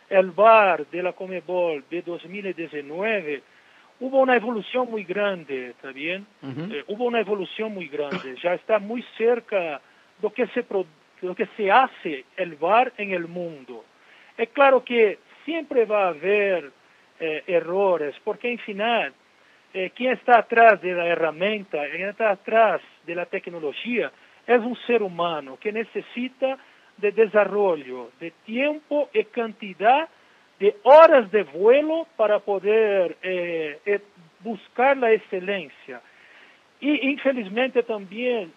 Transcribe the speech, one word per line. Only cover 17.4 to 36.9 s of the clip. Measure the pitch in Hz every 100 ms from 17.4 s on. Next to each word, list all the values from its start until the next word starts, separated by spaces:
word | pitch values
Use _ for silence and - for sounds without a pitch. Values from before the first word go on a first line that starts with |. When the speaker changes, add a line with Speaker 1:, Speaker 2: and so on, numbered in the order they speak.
| -
Speaker 1:
errores, | 170 165 190 196 170 147 -
porque | - 202 240
en | 240
final, | - 196 226 226 143 - _ _ _ _ _
eh, | 190 185
quien | - 254
está | 233 - 233
atrás | - 233 233 190
de | 175
la | 175 170
herramienta, | 165 160 151 196 214 190 151 143
quien | 165 196
está | 202 220
atrás | 196 - 226 220 156 - _ 151
de | 170
la | 175
tecnología, | 196 190 170 147 131 220 240 147 - _ _ -
es | 240
un | 233 233 -
ser | 233
humano | 202 170 170 156 139 131
que | 214
necesita | 214 226 208 - 240 254 - 262 269 - _ _ -
de | 202
desarrollo, | 196 220 208 196 202 196 156 127 127 117 -
de | 165 - -
tiempo | 233 294 302 - 294 269
y | 220 -
cantidad | 247 226 202 202 180 208 277 330 _ _ _ _ -
de | 202 -
horas | 240 302 330 285 196
de | 208
vuelo | 160 147 214 269 311 320 320 -
para | 214 208
poder, | - 196 190 220 220 196 170 -
eh, | 185 180 175 165 151 147 202
eh, | 202 - _ 165 _
buscar | 208 202 - - 262 277
la | 233
excelencia. | 220 - 190 185 202 143 - - 123 - _ - - - _ _ -
Y | 269